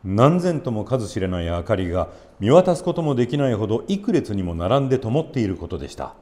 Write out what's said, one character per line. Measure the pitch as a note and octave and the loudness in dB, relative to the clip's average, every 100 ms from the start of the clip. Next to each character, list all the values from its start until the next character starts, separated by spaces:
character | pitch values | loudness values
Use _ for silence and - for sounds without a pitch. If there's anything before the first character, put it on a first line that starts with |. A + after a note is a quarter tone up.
何 | F#2 G2+ C3 F3+ | -2 4 6 6
千 | F3 D#3 | 0 -2
と | - | -2
も | A2 | -4
数 | G2+ B2+ G#2 | -2 -2 -2
知 | - | -4
れ | F#2 | -2
な | F2+ | -2
い | E2+ | -2
明 | E2+ | -4
か | E2+ G2+ | 0 0
り | F2 | 0
が | F2+ D#2+ - - - | -2 -4 -8 -20 -4
見 | G2 | 6
渡 | D#3 F#3 F3 | 6 6 0
す | |
こ | - | -2
と | E3+ | -2
も | D#3 B2+ | -2 0
で | A#2+ | 0
き | C#3+ | 0
な | C#3 | 0
い | G#2+ | 0
ほ | G#2+ | 0
ど | A2+ - | -2 -2
幾 | G3 G3+ | -4 0
列 | F3 - G2+ | -2 0 -4
に | |
も | F2+ | -4
並 | E2 F2 C3+ C3+ | -2 0 0 2
ん | |
で | B2+ | 0
灯 | A2 C3 | 0 -2
っ | D#3+ | -2
て | C3+ | -2
い | G#2+ | -2
る | F#2 | -4
こ | E2 | -8
と | E2+ | -8
で | C#2 | -10
し | - | -10
た。 | C2+ - | -12 -12